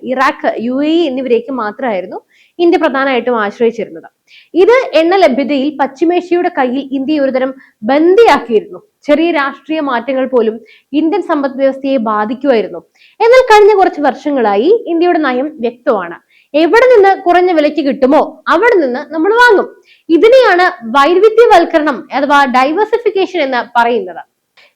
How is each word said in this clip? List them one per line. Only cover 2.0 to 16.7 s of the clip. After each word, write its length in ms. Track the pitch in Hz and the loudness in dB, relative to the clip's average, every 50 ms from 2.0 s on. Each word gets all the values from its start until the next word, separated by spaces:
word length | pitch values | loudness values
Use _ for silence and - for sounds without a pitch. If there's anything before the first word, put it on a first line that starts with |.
| 180 190 285 427 - _ _ _ _ _ _ - | -8 -10 -12 -16 -16 _ _ _ _ _ _ -2
ഇന്ത്യ 200 | 349 339 349 339 | 0 0 2 2
പ്രധാനമായിട്ടും 640 | 311 302 254 269 269 277 262 240 240 247 247 226 | 0 -2 -2 -2 -2 -2 -2 -2 -2 -2 -2 -2
ആശ്രയിച്ചിരുന്നത്. 640 | 208 202 202 - 240 226 226 226 185 - 160 160 - - _ _ _ _ _ - _ _ - | -4 -4 -4 -2 -2 -2 -2 -4 -10 -12 -12 -18 -20 -20 _ _ _ _ _ -20 _ _ 0
ഇത് 360 | 320 381 370 480 539 466 - - | 2 4 4 4 2 0 0 0
എണ്ണ 220 | 302 330 339 370 | 0 0 2 2
ലഭ്യതയിൽ 600 | 392 359 294 247 247 277 233 294 269 254 302 294 | 2 2 2 0 0 -2 -2 -2 -2 -4 -4 -4
പശ്ചിമേഷ്യയുടെ 720 | - 277 254 - - 339 330 349 349 349 - 339 349 349 349 349 - | -4 -6 -6 -4 -2 -2 0 0 0 -2 -2 -2 -2 -2 -2 -2 -2
കയ്യിൽ 300 | 277 254 240 277 269 269 | -4 -2 -4 -6 -6 -6
ഇന്ത്യയെ 260 | 262 277 269 254 311 294 | -6 -6 -4 -2 -2 -2
ഒരുതരം 360 | 269 269 254 262 254 269 262 - _ _ _ _ | -2 -2 -2 -2 -4 -4 -8 -10 _ _ _ _
ബന്ദിയാക്കിയിരുന്നു. 1000 | 208 220 269 294 320 349 381 440 466 403 294 - - - 233 202 175 165 180 175 _ _ _ _ | -4 -2 0 2 2 4 4 4 4 4 4 0 0 -2 -2 -4 -4 -6 -14 -20 _ _ _ _
ചെറിയ 280 | _ - 294 285 330 339 | _ 0 0 2 2 0
രാഷ്ട്രീയ 500 | 320 294 277 277 262 - _ - 311 320 | 0 -2 -4 -6 -8 -10 _ -8 -6 -6
മാറ്റങ്ങൾ 460 | 302 277 247 233 226 269 269 262 262 | -4 -4 -4 -4 -4 -4 -4 -4 -2
പോലും 340 | 254 262 240 220 220 214 240 - _ _ _ _ _ | -2 0 0 0 0 -4 -6 -10 _ _ _ _ _
ഇന്ത്യൻ 300 | - 294 311 330 349 415 | -4 -2 -2 0 -2 -2
സമ്പദ് 340 | 349 359 330 294 277 277 269 | -4 -4 -4 -4 -4 -4 -4
വ്യവസ്ഥയെ 400 | 262 269 269 262 269 277 277 269 | -2 -2 -2 -2 -4 -4 -4 -2
ബാധിക്കുമായിരുന്നു. 800 | 269 214 226 214 208 214 214 269 262 - 285 247 220 190 180 175 165 - _ _ _ | -2 -2 -2 -4 -4 -4 -4 -6 -4 -2 0 0 0 -2 -4 -8 -16 -18 _ _ _
എന്നാൽ 440 | _ _ _ - 415 453 494 523 | _ _ _ -2 2 4 4 4
കഴിഞ്ഞ 320 | 508 494 427 415 415 403 427 | 4 6 6 6 6 6 4
കുറച്ച് 260 | 392 370 349 359 302 | 4 2 0 0 -2
വർഷങ്ങളായി 840 | 285 269 226 - - 302 285 269 226 208 202 202 240 339 453 453 - | -2 -2 -2 -4 -4 -4 -2 -2 0 0 0 0 0 0 0 0 -2
ഇന്ത്യയുടെ 320 | 294 339 330 339 349 349 330 | -4 -2 -2 0 0 0 0
നയം 420 | 302 269 254 247 269 311 311 302 | -2 -2 -4 -4 -6 -8 -8 -8
വ്യക്തമാണ്. 580 | 233 240 240 _ - 302 233 196 180 170 170 - _ _ _ _ _ _ - | -8 -8 -8 _ -4 -2 -2 -2 -4 -8 -14 -18 _ _ _ _ _ _ -2
എവിടെ 420 | 294 330 320 | 0 0 2